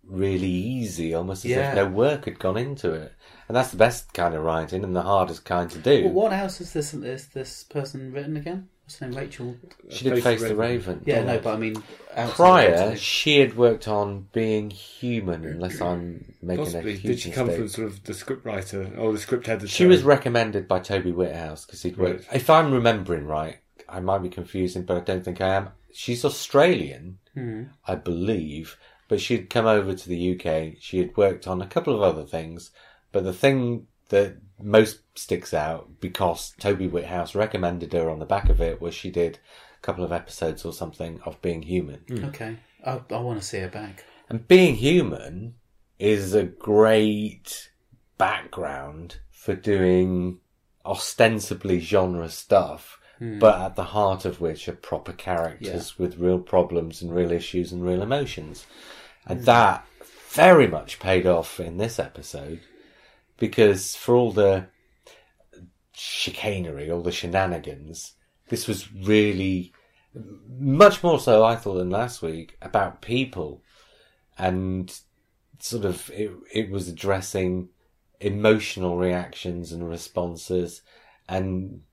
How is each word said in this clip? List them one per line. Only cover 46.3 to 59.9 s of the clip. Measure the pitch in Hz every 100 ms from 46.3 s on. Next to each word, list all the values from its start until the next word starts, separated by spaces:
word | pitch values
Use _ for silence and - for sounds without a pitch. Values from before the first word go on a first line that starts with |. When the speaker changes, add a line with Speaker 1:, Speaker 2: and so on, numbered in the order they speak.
Speaker 1:
a | 104
great | 92 - - 104 110 110 107 104 107 - - - - _ _ _ _ _
background | 95 104 - - 78 69 69 78 87 - -
for | _ - 95
doing | 107 98 92 92 92 90 90 90 _ _ _ _ 95
ostensibly | 98 - - 113 113 - 87 98 90
genre | 82 101 92 87 82
stuff, | - - 101 80 76 - - _ _
Speaker 2:
Hmm. | 117 104
Speaker 1:
but | 110 104
at | 95 -
the | 90
heart | 104 101 95 92
of | 90
which | 85 78 -
are |
proper | 87 - 76 -
characters | - - 87 82 76 98 87 82 -
Speaker 2:
Yeah. |
Speaker 1:
with | 90 85
real | 90 92
problems | 90 92 85 85 82 78
and | 87
real | 85 87
issues | 87 87 90 87
and | 90
real | 90 90
emotions. | 104 143 131 - 76 - - - - - - _ -
And | 127
Speaker 2:
Hmm. | 123
Speaker 1:
that | 120 107 - -